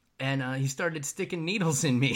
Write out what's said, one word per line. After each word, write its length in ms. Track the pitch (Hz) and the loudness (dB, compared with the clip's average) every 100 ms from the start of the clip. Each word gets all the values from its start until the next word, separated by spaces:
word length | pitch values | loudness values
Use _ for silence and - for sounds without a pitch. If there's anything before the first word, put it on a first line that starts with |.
| _ - | _ -6
and, 240 | 135 139 | -2 -2
uh, 100 | 127 | -2
he 140 | 131 135 | -2 -2
started 360 | - 175 156 | -2 -4 -4
sticking 420 | 139 - 180 175 160 | -6 -6 -4 -4 -2
needles 380 | 214 165 147 | 0 0 2
in 160 | 160 123 | 2 4
me." 160 | 131 | 4